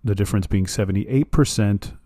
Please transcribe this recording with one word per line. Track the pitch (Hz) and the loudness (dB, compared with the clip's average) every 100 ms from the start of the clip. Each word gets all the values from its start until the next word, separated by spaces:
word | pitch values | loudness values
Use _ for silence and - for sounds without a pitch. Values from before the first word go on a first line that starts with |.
the | 110 | -2
difference | 98 101 104 90 | 0 0 0 0
being | 98 92 | 0 0
seventy-eight | - 95 98 - 131 - | -2 -2 -2 0 0 2
percent | - 131 - 104 101 - - | 2 2 2 0 0 -4 -16